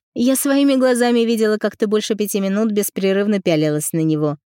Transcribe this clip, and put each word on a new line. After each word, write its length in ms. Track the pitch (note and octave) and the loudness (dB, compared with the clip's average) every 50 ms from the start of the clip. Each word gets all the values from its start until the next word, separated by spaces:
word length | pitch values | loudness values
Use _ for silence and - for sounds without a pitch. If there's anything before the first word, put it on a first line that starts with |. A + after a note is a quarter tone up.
| _ _ - | _ _ -6
Я 240 | - A#3+ B3+ C4+ C4 | -2 0 0 0 0
своими 380 | - C#4+ C#4 C#4 C#4 C#4 C4+ | 0 0 2 2 2 2 2
глазами 440 | C4 B3+ B3+ B3 A#3 A#3+ A#3+ A#3+ A#3 | 2 2 2 2 2 2 2 2 2
видела, 360 | A#3 A3+ A#3 G#3+ A3 G#3+ G#3+ G#3 | 2 0 0 0 0 0 0 0
как 180 | - G#3 - | -2 -4 -4
ты 120 | - A#3 G#3 | -4 -2 0
больше 280 | G#3+ G#3+ - - A3 | 0 0 -2 -2 -4
пяти 240 | G3 G#3 G3 - G3+ | -4 -4 -4 -2 -2
минут 320 | G3 G3 F#3+ G3+ A3+ A3+ | -2 -2 -2 -2 -2 -2
беспрерывно 720 | G#3 G#3 G3+ - - - F#3+ F#3+ F#3+ G3 G3+ G#3 G#3 G3 | -2 -2 -4 -4 -4 -2 -2 0 0 0 0 0 0 0
пялилась 500 | - F3+ E3 D#3 D#3 D3+ D3+ D3+ D3 - | 0 0 0 2 2 0 0 -2 -2 -2
на 80 | - E3 | -2 0
него. 380 | D#3+ D#3 D#3 D3+ D3+ D3 D3+ D3+ _ | 0 0 0 0 0 -2 -4 -6 _